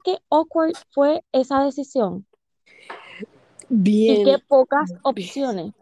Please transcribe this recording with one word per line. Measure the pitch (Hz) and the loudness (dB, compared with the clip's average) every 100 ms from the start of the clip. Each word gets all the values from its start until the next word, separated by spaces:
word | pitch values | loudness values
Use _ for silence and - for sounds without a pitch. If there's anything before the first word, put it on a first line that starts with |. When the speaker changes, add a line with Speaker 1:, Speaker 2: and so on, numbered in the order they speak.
Speaker 1:
qué | - 370 _ | -6 -8 _
awkward | 302 320 330 320 - - | -2 0 -2 -2 -4 -6
fue | - 285 311 - | 0 0 0 -2
esa | 262 254 277 | -4 0 0
decisión? | 277 269 269 269 196 180 - _ _ _ _ _ - - - - 208 _ _ - - | -2 -4 -6 -2 -2 -4 -14 _ _ _ _ _ -20 -20 -20 -20 -20 _ _ -20 -2
Speaker 2:
Bien. | 226 185 214 220 208 | 0 2 4 4 4
Speaker 1:
Y | |
qué | 202 269 - | 4 2 2
pocas | 277 262 277 294 | 2 2 -2 -2
Speaker 2:
Bien. | 277 | -4
Speaker 1:
opciones. | 277 208 175 277 262 196 220 - | -4 -4 -8 -6 -6 -6 -10 -14